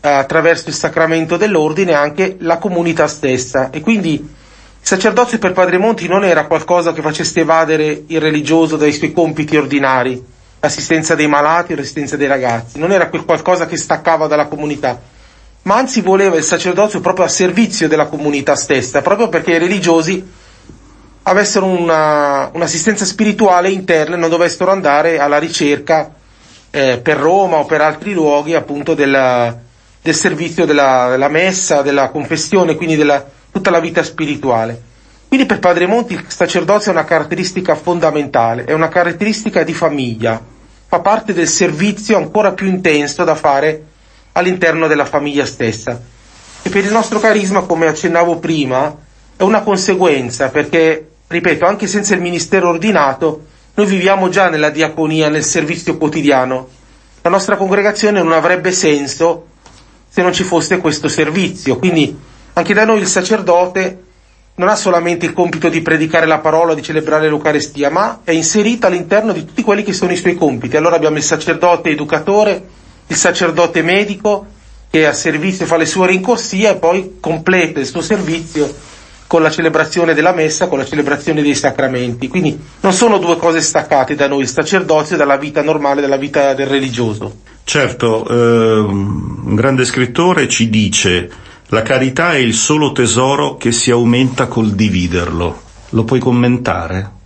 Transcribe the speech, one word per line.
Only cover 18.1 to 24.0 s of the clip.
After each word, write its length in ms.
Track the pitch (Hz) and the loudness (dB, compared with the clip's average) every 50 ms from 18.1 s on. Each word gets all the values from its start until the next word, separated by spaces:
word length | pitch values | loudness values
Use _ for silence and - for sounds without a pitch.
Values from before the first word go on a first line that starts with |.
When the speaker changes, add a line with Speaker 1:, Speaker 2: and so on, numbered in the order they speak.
| - 147 147 147 147 143 131 - 143 | -2 -4 -2 -2 -2 -2 0 0 0
Speaker 1:
stessa, 480 | 135 - - 147 131 120 123 - 143 - | 0 0 0 0 -2 -2 -2 -2 0 2
proprio 260 | - 196 202 233 196 | 2 2 2 0 0
perché 220 | 175 165 - - | 0 -2 0 2
i 80 | 170 165 | 0 2
religiosi 680 | 170 185 202 196 185 180 165 165 160 160 190 185 185 - - - - - - - - - - - - - - - - - - - _ | 2 0 0 0 2 2 2 2 2 0 -2 -4 -6 -10 -20 -20 -20 -20 -20 -20 -20 -20 -20 -20 -20 -20 -20 -20 -20 -20 -20 -8 _
avessero 420 | - 185 196 208 196 - 202 190 | 0 2 2 2 2 0 0 0
una, 840 | 190 185 175 170 165 160 156 156 151 151 147 147 143 139 139 135 - - | 0 0 0 0 2 2 2 2 2 2 2 2 2 0 0 -2 -4 -4
un'assistenza 500 | 165 170 156 165 165 - 220 214 196 208 | -4 -4 -2 -2 -2 0 0 0 0 -2
spirituale 680 | 185 - - 220 214 202 - 226 196 180 175 175 190 | -4 -2 0 0 0 2 2 4 4 4 4 4 2
interna 440 | 196 190 185 - 175 160 | 0 -2 0 0 2 2